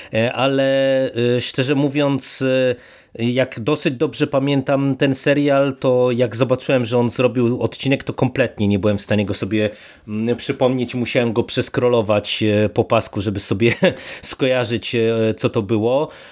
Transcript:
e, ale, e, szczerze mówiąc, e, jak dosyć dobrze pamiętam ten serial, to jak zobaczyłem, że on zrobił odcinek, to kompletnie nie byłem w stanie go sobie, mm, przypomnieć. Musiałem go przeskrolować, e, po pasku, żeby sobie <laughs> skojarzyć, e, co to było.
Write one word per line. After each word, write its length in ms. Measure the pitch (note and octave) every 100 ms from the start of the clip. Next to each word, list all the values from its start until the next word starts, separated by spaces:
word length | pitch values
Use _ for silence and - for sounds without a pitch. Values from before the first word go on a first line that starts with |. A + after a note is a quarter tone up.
| -
e, 200 | A2 A#2
ale, 320 | - C3 C3+ C3+ C3+ C3+ C3+ C3 A#2 A#2+ B2
e, 40 |
szczerze 340 | A#2+ - C3 C#3
mówiąc, 680 | C#3+ C#3 C#3+ C3+ - -
e, 340 | C3+ C3 B2+ B2 - - _ -
jak 420 | A#2 B2 B2+ -
dosyć 340 | A2 D3+ E3+
dobrze 340 | B2 D3+ - D3
pamiętam 680 | C#3 C#3 C#3+ C3+ C#3 C#3 C3
ten 200 | C#3+ C3+
serial, 600 | - C#3+ C#3+ C#3 C#3 C3+
to 320 | C3+ B2+ B2
jak 240 | A#2+ B2 A2
zobaczyłem, 500 | C3 B2+ - C3+ A#2
że 120 | A#2+
on 120 | A#2+
zrobił 520 | - B2 A#2+ A#2 B2
odcinek, 420 | A2+ - C3+ C3+
to 100 | -
kompletnie 540 | - C3 - A#2+ - G#2
nie 120 | G2+
byłem 180 | G#2+ G2+
w 40 |
stanie 240 | - G#2 G#2
go 80 |
sobie, 360 | G2+ G2 G#2+ G#2+ - - - -
mm, 280 | G#2+ A2+ A#2+
przypomnieć. 580 | - C3+ B2+ B2+ B2 B2+
Musiałem 380 | A#2 C3+ A#2+
go 100 | A2
przeskrolować, 1000 | A#2 - A#2+ - B2 A#2+ G#2 G#2 - -
e, 260 | G#2+ G#2 G#2
po 140 | -
pasku, 380 | A2 A#2 - -
żeby 180 | G2+ G2
sobie 340 | - F#2+ A#2 A2+ F#3 -
<laughs> 220 | - -
skojarzyć, 720 | - - C3+ B2+ A2+ A2+ - A#2+
e, 380 | A2+ A2+ A2+ A2
co 120 | B2+
to 120 | B2
było. 460 | G2+ A2 A2 C3+ D#3 - -